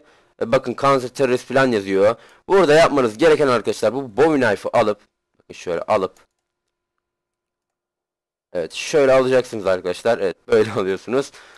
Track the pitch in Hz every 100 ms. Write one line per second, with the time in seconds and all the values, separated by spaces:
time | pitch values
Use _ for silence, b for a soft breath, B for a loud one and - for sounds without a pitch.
0 | b b b b 107 131 127 110 139 135
1 | 123 - 135 123 - 127 135 110 98 95
2 | 104 120 b b - 190 165 151 165 143
3 | 120 107 165 151 143 120 110 104 110 123
4 | 135 101 156 151 120 98 110 120 107 104
5 | _ _ _ _ - - - 82 - 104
6 | - _ _ _ _ _ _ _ _ _
7 | _ _ _ _ _ _ _ _ _ _
8 | _ _ _ _ _ 90 82 - - 156
9 | 135 131 127 127 123 113 95 92 90 90
10 | 117 117 95 - - 117 107 110 95 95
11 | - 123 139 B B